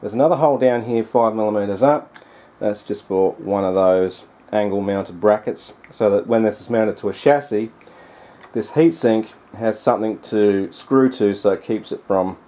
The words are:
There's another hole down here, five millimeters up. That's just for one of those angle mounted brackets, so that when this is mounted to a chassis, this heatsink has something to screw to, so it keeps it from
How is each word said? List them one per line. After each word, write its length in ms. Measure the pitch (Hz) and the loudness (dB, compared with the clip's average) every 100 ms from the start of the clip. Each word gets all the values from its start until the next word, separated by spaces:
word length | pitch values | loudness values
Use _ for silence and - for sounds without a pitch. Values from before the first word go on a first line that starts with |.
There's 120 | - | -8
another 220 | 110 147 160 | 0 2 4
hole 220 | 151 131 | 2 2
down 260 | 127 120 | 2 0
here, 220 | 113 117 110 | -2 -4 -2
five 300 | 123 113 110 | 0 0 0
millimeters 480 | 107 107 101 95 | -2 -2 -4 0
up. 340 | 131 147 - - - - - _ | 2 2 -2 -20 -20 -20 -20 _
That's 220 | 107 104 | -6 -6
just 260 | - 104 - | -8 -10 -4
for 260 | 95 95 | 0 0
one 300 | - - 98 | 0 -4 -2
of 120 | 98 92 | 0 2
those 500 | 95 92 92 - - _ _ | 4 4 0 -4 -20 _ _
angle 300 | 107 104 98 | -4 -2 -2
mounted 400 | 98 98 95 87 | -4 -4 -6 -2
brackets, 540 | 104 107 - - - - - | 0 2 -2 -10 -12 -20 -20
so 180 | - 110 | -2 2
that 160 | 101 - | 2 0
when 160 | 113 | 0
this 180 | 113 104 | 0 -2
is 120 | - | -4
mounted 260 | 117 107 98 | -2 -2 -2
to 100 | 104 | -6
a 60 | |
chassis, 560 | 95 - 143 139 104 110 - - - - - - - - | -2 2 2 0 -6 -6 -12 -20 -20 -20 -20 -20 -20 -10
this 180 | - 107 | -8 -6
heatsink 560 | - 165 165 123 110 110 - _ 101 | 2 2 4 0 0 -2 -12 _ -6
has 240 | 113 107 | -4 -2
something 380 | - 113 110 104 | 0 0 -2 -6
to 500 | - 110 104 98 95 | -6 2 2 2 -2
screw 340 | - - 135 131 | -10 0 2 2
to, 280 | 127 104 101 | 2 0 2
so 160 | 101 | 0
it 100 | 95 | -2
keeps 300 | - 110 - | -2 -6 -6
it 120 | - - | -14 -2
from 280 | 95 92 85 | -2 -2 -6